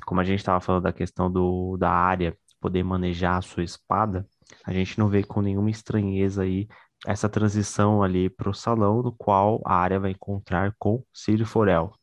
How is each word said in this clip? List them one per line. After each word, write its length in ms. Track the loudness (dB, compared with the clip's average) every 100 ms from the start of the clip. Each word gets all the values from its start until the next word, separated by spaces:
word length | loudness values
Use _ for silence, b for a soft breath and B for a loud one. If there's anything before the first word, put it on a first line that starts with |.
| -4
Como 160 | -2
a 20 |
gente 200 | 0 0
tava 160 | 0 0
falando 240 | 2 0
da 100 | 0
questão 380 | -2 -6 -2 -2
do, 460 | 2 0 0 -4 -2
da 140 | 0
Arya 440 | 2 2 2 -2 -6 _ _
poder 240 | -4 -2
manejar 540 | 0 -2 -2 -2 0 0
a 40 |
sua 220 | -2 -6
espada, 600 | -6 -8 -4 -2 0 -2 -8 _ _ B
a 80 | -6
gente 260 | -2 -2 0
não 120 | 2
vê 140 | 2
com 180 | 0 0
nenhuma 280 | 0 0 -2
estranheza 720 | -2 -4 -2 0 0 0 0
aí 240 | -2 -2 -4 b b _ -6
essa 220 | -2 -2
transição 760 | 0 0 0 -2 2 2 4
ali 280 | 2 2 0
pro 240 | -2 -6
salão, 480 | -4 -2 2 2 2
no 100 | -2
qual 500 | -4 2 4 4 2 0
a 100 | 0
Arya 240 | 2 0
vai 120 | -2
encontrar 640 | -6 -8 -8 -4 -2 -2 -2
com 240 | -2 -2 -4
Ciri 320 | -8 -2 0 0
Forel, 460 | 2 4 4 0 -6